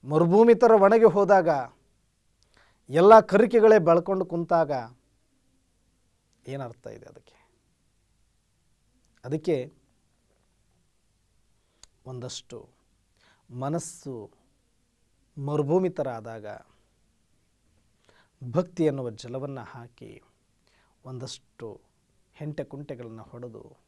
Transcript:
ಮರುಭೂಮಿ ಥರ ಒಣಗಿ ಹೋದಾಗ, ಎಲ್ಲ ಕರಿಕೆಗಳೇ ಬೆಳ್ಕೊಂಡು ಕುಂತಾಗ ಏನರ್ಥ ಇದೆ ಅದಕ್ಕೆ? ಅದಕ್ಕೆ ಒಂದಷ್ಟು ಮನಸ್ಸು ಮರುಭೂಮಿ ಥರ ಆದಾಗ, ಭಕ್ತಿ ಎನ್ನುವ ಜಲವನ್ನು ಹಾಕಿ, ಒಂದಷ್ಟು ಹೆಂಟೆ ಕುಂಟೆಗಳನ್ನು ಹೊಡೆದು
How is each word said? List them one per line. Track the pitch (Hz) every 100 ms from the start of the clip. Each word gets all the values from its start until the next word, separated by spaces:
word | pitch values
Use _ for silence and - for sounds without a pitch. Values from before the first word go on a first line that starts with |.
ಮರುಭೂಮಿ | 131 151 170 196 233
ಥರ | 226 233
ಒಣಗಿ | 220 196 226
ಹೋದಾಗ, | 220 180 196 196 170 143 120 _ _ _ _ _ _ _ _ _ _ _ _
ಎಲ್ಲ | 143 190 220
ಕರಿಕೆಗಳೇ | 220 196 226 233 214 214
ಬೆಳ್ಕೊಂಡು | 160 170 170 190 180
ಕುಂತಾಗ | 170 170 170 151 135 117 127 _ _ _ _ _ _ _ _ _ _ _ _ _ _ -
ಏನರ್ಥ | 139 123 117 113
ಇದೆ | 110 -
ಅದಕ್ಕೆ? | - _ _ _ _ _ _ _ _ _ _ _ _ _ _ _ _ _ _ _ _
ಅದಕ್ಕೆ | 127 156 170 147 127 _ _ _ _ _ _ _ _ _ _ _ _ _ _ _ _ _ _ _ _ _ _ _ -
ಒಂದಷ್ಟು | 127 123 - _ 113 - _ _ _ _ _ _ _ _
ಮನಸ್ಸು | 120 135 165 - - 143 123 101 _ _ _ _ _ _ _ _ _ _ -
ಮರುಭೂಮಿ | 139 151 143 175 185
ಥರ | - 135
ಆದಾಗ, | 113 113 113 104 107 _ _ _ _ _ _ _ _ _ _ _ _ _ _ _ _ _ _ 123
ಭಕ್ತಿ | 143 180 175
ಎನ್ನುವ | 156 135 123
ಜಲವನ್ನು | 107 123 131 139 135
ಹಾಕಿ, | 110 127 120 _ 113 110 _ _ _ _ _ _ _ _
ಒಂದಷ್ಟು | 127 127 123 - _ _ 113 - _ _ _ _ _
ಹೆಂಟೆ | _ 151 151
ಕುಂಟೆಗಳನ್ನು | 135 139 147 131 117 113
ಹೊಡೆದು | 104 127 120 110 - _